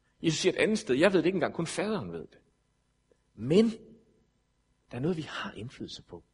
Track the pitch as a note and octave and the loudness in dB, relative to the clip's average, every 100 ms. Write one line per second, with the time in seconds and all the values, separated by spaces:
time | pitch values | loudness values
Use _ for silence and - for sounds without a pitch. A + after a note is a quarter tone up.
0 | _ _ E3 D3+ F#3 - E3+ G#3+ - B2+ | _ _ -2 2 2 2 2 2 0 4
1 | F#3+ F#3+ D#3 F#3+ B2 - E3 - G3+ G#3+ | 4 4 2 0 -2 -2 -4 -4 -4 -4
2 | F#2 E2 - - _ _ _ _ _ _ | -6 -10 -12 -18 _ _ _ _ _ _
3 | _ _ _ - A#2 F3 A3+ - - - | _ _ _ -8 2 4 4 0 -12 -20
4 | _ _ _ _ _ _ _ _ _ A#2+ | _ _ _ _ _ _ _ _ _ -4
5 | D3 E3+ C#3 - G3+ - B2 - - - | -2 -2 -6 -8 -8 -10 -12 -12 -12 -14
6 | - F2 - | -16 -18 -20